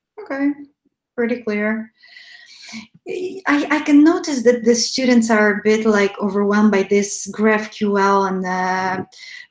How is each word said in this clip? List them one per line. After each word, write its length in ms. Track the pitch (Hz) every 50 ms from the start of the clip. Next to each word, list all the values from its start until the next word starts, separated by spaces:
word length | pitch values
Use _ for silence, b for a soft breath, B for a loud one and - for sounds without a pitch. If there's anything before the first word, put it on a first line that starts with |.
| _ _ _ -
Okay, 300 | 415 - 269 277 277 285 285 302 285 _ _ _ _ _ _ _ _ _ -
pretty 260 | 247 233 233 247 240
clear. 500 | - 214 208 208 214 214 226 226 220 - _ B B B B B B B B B B B B B B B B 220 B B _ - -
I, 600 | 349 381 359 370 381 381 381 - - 285 285 - -
I 100 | 294 302
can 220 | 294 302 285 285 302
notice 400 | 330 359 370 - 330 285 247 220
that 200 | 240 240 240 220
the 120 | 233 240
students 540 | 233 - - - 262 262 247 247 240 226 226
are 300 | 226 214 214 208 196 196
a 20 | -
bit, 220 | 214 214 220 220
like, 320 | 220 208 202 202 196 - -
overwhelmed 520 | 214 196 185 202 202 202 202 214 214 214
by 120 | 202 190 196
this 440 | - 202 202 202 202 - - -
graph 440 | 196 - - 214 220 214 214 214 -
Q 260 | - - 214 202 202
L 280 | 196 196 196 196 196 196
and, 200 | 190 190 185 185
uh, 580 | 185 185 185 185 185 185 185 190 185 190 190 - _ B B B B B B B B